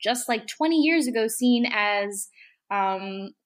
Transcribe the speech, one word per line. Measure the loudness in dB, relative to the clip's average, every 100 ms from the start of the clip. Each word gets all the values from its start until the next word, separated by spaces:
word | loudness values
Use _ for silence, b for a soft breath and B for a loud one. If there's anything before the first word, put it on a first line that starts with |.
just, | -4 -2 -2
like, | -4 -4
twenty | -2 0 2
years | 4 2 2
ago | 0 -2
seen | 2 4 4 2
as, | 0 0 0 -2 -6 -12 b b b -6
um, | -2 0 -2 -6 -10 -10 -14